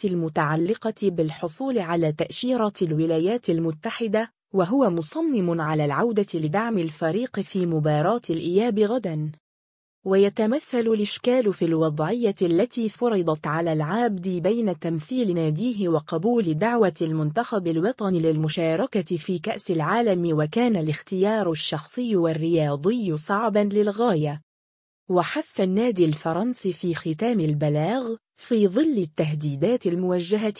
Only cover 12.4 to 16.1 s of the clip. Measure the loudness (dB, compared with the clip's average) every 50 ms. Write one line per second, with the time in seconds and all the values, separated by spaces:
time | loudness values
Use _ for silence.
12.4 | 2 2 4 2 2 0 0 -2 -4 -4 -2 0 0 2 2 2 2 2 0 0
13.4 | -2 -2 -2 0 0 0 0 0 0 0 0 0 0 0 0 -2 -4 -4 -4 0
14.4 | 0 0 0 2 0 -2 -2 -2 -4 -4 -4 -4 -4 -4 -2 -2 0 0 0 0
15.4 | 0 0 0 0 -2 -2 -2 0 0 2 0 0 0 -2